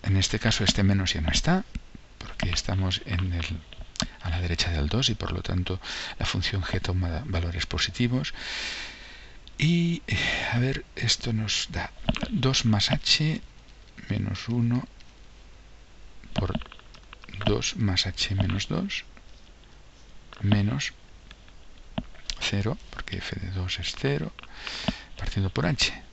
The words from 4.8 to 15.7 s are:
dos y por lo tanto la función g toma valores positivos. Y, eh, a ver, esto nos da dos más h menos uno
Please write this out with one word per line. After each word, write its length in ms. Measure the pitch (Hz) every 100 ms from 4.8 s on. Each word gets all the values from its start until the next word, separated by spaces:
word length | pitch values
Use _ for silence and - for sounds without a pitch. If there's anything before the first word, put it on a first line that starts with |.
| 76
dos 200 | 110 139
y 60 | 107
por 160 | 85
lo 100 | 87
tanto 380 | 87 90 90 92 - - - -
la 60 | -
función 360 | 107 - 98
g 200 | 87 92
toma 420 | - 92 87 82 -
valores 400 | 87 85 87 -
positivos. 680 | 85 - - 120 127 147 - - - - - - - - - - - - -
Y, 440 | 156 170 170 170 -
eh, 120 | 101 - - -
a 60 | 120
ver, 260 | 131 135 - -
esto 380 | 117 - 127
nos 360 | 110 107 - -
da 200 | 90 - - - - -
dos 360 | 214 131 135 117
más 260 | 107 -
h 500 | - - - 151 - - - - - - - -
menos 400 | 104 98 95 -
uno 380 | 120 117 120 - - - - - - - - -